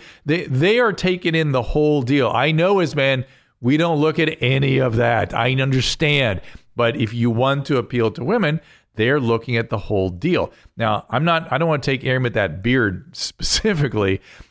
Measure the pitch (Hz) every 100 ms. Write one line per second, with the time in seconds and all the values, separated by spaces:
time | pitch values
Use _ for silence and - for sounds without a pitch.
0 | - - 143 165 143 131 175 233 240 180
1 | 185 180 170 160 151 131 113 151 151 147
2 | 123 143 117 113 147 160 180 202 160 143
3 | 135 131 127 - _ _ 120 151 170 151
4 | 156 156 156 - 127 135 139 135 127 113
5 | 117 117 - 110 120 131 135 131 - -
6 | 151 143 123 90 - - _ - 117 -
7 | 107 120 117 113 131 139 143 135 104 123
8 | 110 - 123 233 165 160 - - _ -
9 | 113 147 117 113 120 117 - 110 - 110
10 | 95 90 160 160 - - - - 113 104
11 | - 123 165 165 175 135 165 147 139 135
12 | 123 131 120 107 95 87 110 131 107 90
13 | - - - - - - 220 175 139 107
14 | 98 95 - - -